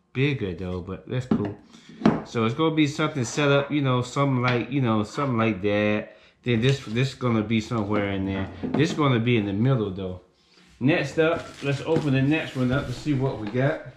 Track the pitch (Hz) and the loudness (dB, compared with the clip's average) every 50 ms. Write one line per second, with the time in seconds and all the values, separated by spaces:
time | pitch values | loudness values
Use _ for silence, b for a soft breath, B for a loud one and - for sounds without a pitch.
0 | _ _ - 123 135 147 139 117 110 92 87 82 95 90 90 92 87 92 92 69 | _ _ -4 -2 0 0 0 -2 -4 -4 -4 -6 -6 -6 -6 -6 -6 -8 -10 -10
1 | - - 120 127 - - - - 104 101 104 - B B B B B B B B | -8 -6 -4 -4 -2 0 0 0 0 -2 -6 -10 B B B B B B B B
2 | B - - - - - - 120 110 110 127 160 160 160 156 156 151 139 143 - | B 2 2 2 -2 -4 -2 0 0 0 2 2 0 2 2 2 2 2 2 0
3 | 156 147 - 139 117 - - 151 147 139 139 139 - - 139 151 139 135 127 123 | -2 -2 -2 -2 -4 -4 -2 0 2 4 4 4 2 2 0 0 2 2 2 2
4 | 120 - - 143 139 139 131 123 123 123 123 120 107 - 131 143 127 117 113 107 | 0 -2 -2 0 0 2 2 2 2 2 2 0 0 -2 0 0 2 2 2 2
5 | 104 - - 147 143 135 123 113 113 113 104 90 95 104 104 104 104 104 104 110 | 0 -2 -4 -4 -2 0 0 2 2 2 0 0 0 0 2 2 2 2 2 0
6 | - B B B B B B B - 123 120 113 120 135 139 - - 107 110 120 | -2 B B B B B B B -2 0 0 2 4 2 2 0 -2 -4 -2 0
7 | 135 135 - - 127 123 113 110 104 104 117 110 107 - 123 113 101 101 104 104 | 0 0 -2 -2 0 2 2 2 2 2 0 0 0 0 -2 -2 -2 0 0 0
8 | 101 98 98 95 95 95 95 95 95 B B B B B - 127 147 - 160 160 | 0 0 -2 -2 -2 -2 -2 -2 -4 B B B B B 0 0 0 2 2 2
9 | 147 139 123 110 113 123 120 110 101 101 95 101 117 135 135 117 104 101 90 98 | 2 2 2 2 2 2 2 2 2 0 0 0 2 2 2 2 0 -2 -4 -6
10 | 95 92 90 90 - _ b b b b b b b b b - 120 139 170 - | -6 -8 -8 -10 -14 _ b b b b b b b b b -2 0 2 2 2
11 | 151 139 - 160 156 165 165 - - - - - 139 139 139 139 - 156 165 151 | 0 -2 0 2 2 2 2 0 -4 -8 -12 -6 -4 -2 -2 -2 -2 -2 0 0
12 | 151 143 131 135 135 143 156 160 135 - - 131 127 123 127 139 113 - 127 - | 2 2 2 2 2 2 2 0 -2 -4 -4 -2 0 0 0 0 -2 -4 -8 -6
13 | - 151 147 127 131 135 - 107 107 101 120 123 131 147 160 - - 135 - | -4 -2 -2 0 0 -2 -2 -4 -6 -4 -2 0 0 0 0 -2 -6 -14 -20